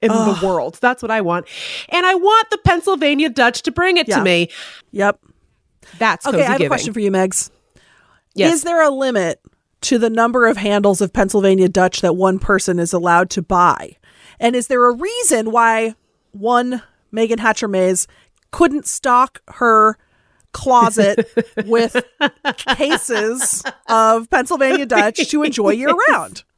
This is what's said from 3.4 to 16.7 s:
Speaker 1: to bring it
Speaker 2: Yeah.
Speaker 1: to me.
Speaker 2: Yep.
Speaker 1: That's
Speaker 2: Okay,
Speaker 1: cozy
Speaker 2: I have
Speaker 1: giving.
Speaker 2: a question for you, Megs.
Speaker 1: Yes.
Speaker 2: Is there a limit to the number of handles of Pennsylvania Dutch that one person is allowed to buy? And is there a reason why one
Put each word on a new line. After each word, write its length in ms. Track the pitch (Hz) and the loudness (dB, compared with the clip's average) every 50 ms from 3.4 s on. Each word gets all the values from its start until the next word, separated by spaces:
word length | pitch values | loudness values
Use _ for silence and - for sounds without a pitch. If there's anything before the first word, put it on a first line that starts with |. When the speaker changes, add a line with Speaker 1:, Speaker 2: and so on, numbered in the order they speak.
| 247 240 247 - - | 0 0 0 -2 -8
Speaker 1:
to 80 | 330 | -6
bring 260 | - 339 349 370 359 349 | -4 -2 0 0 2 0
it 100 | 277 220 | 0 0
Speaker 2:
Yeah. 100 | 202 139 | -2 0
Speaker 1:
to 60 | 156 | 2
me. 260 | 185 175 170 170 165 - - - - - - _ _ | 2 2 2 0 -2 -6 -16 -20 -20 -20 -20 _ _
Speaker 2:
Yep. 280 | - 196 196 202 202 _ _ _ _ _ _ _ _ _ _ _ _ _ _ - - 165 | -6 -2 -2 -2 -2 _ _ _ _ _ _ _ _ _ _ _ _ _ _ -20 -8 -2
Speaker 1:
That's 260 | 226 220 165 - - | -2 -2 -2 -2 -4
Speaker 2:
Okay, 120 | 285 247 170 | -2 0 0
Speaker 1:
cozy 60 | 277 240 | 2 2
Speaker 2:
I 0 | |
have 60 | 262 269 | 2 0
Speaker 1:
giving. 80 | 170 143 | 0 0
Speaker 2:
a 20 | |
question 240 | 269 247 - 240 202 | -2 -2 -4 -6 -6
for 60 | 226 | -4
you, 120 | 208 202 | -2 -2
Megs. 380 | 190 185 190 185 185 - - - _ _ _ _ _ _ _ _ _ _ _ _ _ _ _ _ - | 0 0 0 0 -2 -6 -8 -8 _ _ _ _ _ _ _ _ _ _ _ _ _ _ _ _ -4
Speaker 1:
Yes. 180 | 190 196 320 339 | 0 2 2 2
Speaker 2:
Is 80 | 302 - | 0 -2
there 180 | 339 339 330 | -2 0 2
a 80 | 311 294 | 2 2
limit 520 | 269 262 269 262 240 202 180 165 - _ _ - _ _ _ _ _ _ | 2 0 -2 -2 -2 -2 -2 -2 -4 _ _ -20 _ _ _ _ _ _
to 160 | - - 262 233 | -4 -2 0 0
the 120 | 226 226 | 0 0
number 360 | 226 226 233 233 233 254 240 226 | 0 2 0 2 2 2 2 2
of 100 | 277 202 | 2 0
handles 440 | 196 202 202 208 202 202 190 - | -2 0 0 2 2 2 2 2
of 100 | 202 180 - | -2 -4 0
Pennsylvania 540 | 240 196 196 - 208 196 196 190 190 185 180 | -2 -2 0 0 2 2 4 4 4 2 2
Dutch 340 | - 190 185 180 - - | 2 2 0 2 0 0
that 140 | - 175 160 | 0 0 0
one 240 | 180 190 190 185 190 | 2 2 0 0 0
person 400 | - - 202 185 - - 180 175 | 0 0 0 0 0 -2 -2 -2
is 140 | 170 165 - | -2 -2 -2
allowed 360 | 175 170 180 170 175 185 180 | -2 2 4 4 4 2 2
to 100 | - 196 | -2 -8
buy? 560 | 170 - 190 175 180 170 - - - - - _ _ _ _ _ - - - - | -4 -2 2 2 4 4 2 0 -4 -16 -18 _ _ _ _ _ -20 -20 -14 -2
And 160 | 240 233 247 | -2 0 0
is 120 | 247 240 - | 0 -2 -2
there 180 | 269 247 247 | 0 4 4
a 100 | 247 240 | 4 2
reason 560 | 240 339 415 466 480 480 480 320 226 220 220 | 0 -6 -8 -6 -4 -2 0 0 0 0 0
why 440 | 220 240 233 226 226 220 226 226 220 _ _ _ _ _ _ _ | 0 2 2 4 2 2 -2 -4 -6 _ _ _ _ _ _ _
one 500 | _ 202 202 233 247 240 247 247 | _ -6 -2 0 0 0 0 -2